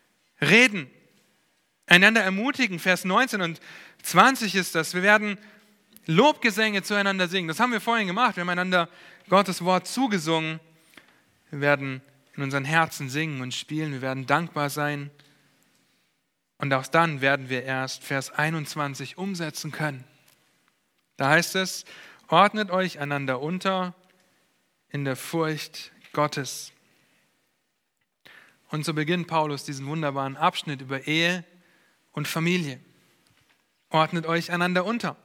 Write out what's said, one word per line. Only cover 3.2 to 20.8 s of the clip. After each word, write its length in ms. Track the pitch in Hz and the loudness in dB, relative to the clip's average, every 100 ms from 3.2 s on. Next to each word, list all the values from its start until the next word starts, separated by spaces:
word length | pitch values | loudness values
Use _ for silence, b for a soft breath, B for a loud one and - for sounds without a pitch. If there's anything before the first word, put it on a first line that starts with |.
| 262 208 | 2 0
und 180 | 170 156 B B B B | -2 -4 B B B B
zwanzig 540 | - 170 240 262 208 185 | 2 6 6 4 0 0
ist 180 | 175 | 0
das. 200 | 170 151 | -2 -2
Wir 100 | 180 | 0
werden 340 | 196 214 208 196 B B B _ _ - - | 4 4 2 -8 B B B _ _ -12 0
Lobgesänge 760 | 160 285 302 240 196 220 202 | 4 6 4 0 2 0 0
zueinander 440 | - 208 196 196 175 | 0 0 0 0 -2
singen. 220 | 190 165 | -2 -4
Das 100 | 160 | 0
haben 140 | 247 | 0
wir 80 | 220 | 0
vorhin 260 | - 233 190 | 0 0 0
gemacht. 300 | 190 247 185 | 0 0 0
Wir 40 | |
haben 80 | 175 | -4
einander 380 | 180 185 180 165 B B B - | -2 0 0 0 B B B 2
Gottes 340 | 185 190 175 175 | 2 2 0 0
Wort 220 | 180 - | 0 0
zugesungen. 720 | 247 262 196 156 165 160 160 - b b b b b b _ _ | -2 0 0 0 -2 -2 -8 -14 b b b b b b _ _
Wir 100 | 147 | -2
werden 420 | 143 143 135 131 - _ _ - | 2 2 0 -10 -14 _ _ -8
in 60 | |
unseren 200 | 139 139 | -4 -2
Herzen 460 | 135 165 160 - 139 | 2 2 2 -2 -6
singen 320 | 139 160 135 | -4 -4 -4
und 120 | 127 | -6
spielen. 380 | - - 156 156 | -8 -6 -4 -4
Wir 100 | 135 | -4
werden 240 | 131 135 127 | -4 -4 2
dankbar 440 | 143 170 151 143 | 2 2 -4 -4
sein. 420 | 143 147 143 143 - b b b b b b b b b b _ _ _ _ | -2 -4 -4 -10 -16 b b b b b b b b b b _ _ _ _
Und 120 | 139 | -2
auch 140 | 135 135 | -2 2
dann 320 | 165 165 143 | 2 2 2
werden 300 | 135 139 127 | 0 0 -2
wir 140 | 127 | -6
erst 420 | 131 131 131 - - | -4 -4 -4 -8 -6
Vers 240 | 139 - | -6 -4
einundzwanzig 840 | - 156 160 143 156 143 135 135 - | -2 -2 -2 -6 -6 -6 -6 -12 -8
umsetzen 560 | 196 180 156 - 156 | -8 -6 -8 -8 -10
können. 320 | 135 156 131 127 _ _ _ _ _ _ _ | -6 -6 -6 -14 _ _ _ _ _ _ _